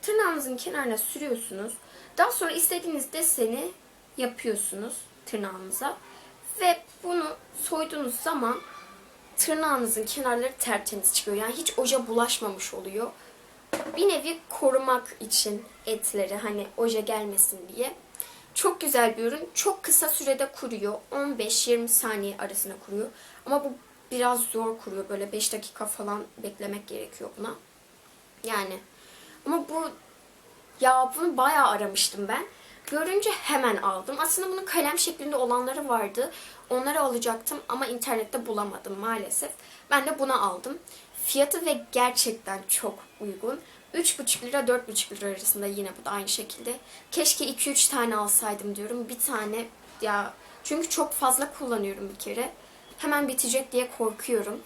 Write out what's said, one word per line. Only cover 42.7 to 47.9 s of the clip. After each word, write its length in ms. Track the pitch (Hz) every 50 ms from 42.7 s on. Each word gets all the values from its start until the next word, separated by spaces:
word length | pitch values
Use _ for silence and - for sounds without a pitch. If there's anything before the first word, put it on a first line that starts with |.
| - - - 202 - - - - - -
uygun. 380 | 214 208 190 185 - 226 277 - - - - - - - -
Üç 260 | 320 339 - - -
buçuk 240 | 262 233 - - 240
lira, 240 | 240 247 285 262 233
dört 200 | 247 247 240 -
buçuk 240 | 214 214 - -
lira 140 | 208 202 208
arasında 400 | 202 196 190 190 - - 208 202
yine 240 | 202 202 202 196 190 180 -
bu 40 | -
da 60 | -
aynı 160 | 202 202 196 202
şekilde. 460 | - - 208 - - - 233 240 240 269 - - - - - -
Keşke 340 | - 330 302 302 - - 294
iki 260 | 269 269 - - 285
üç 160 | 277 269 -
tane 280 | -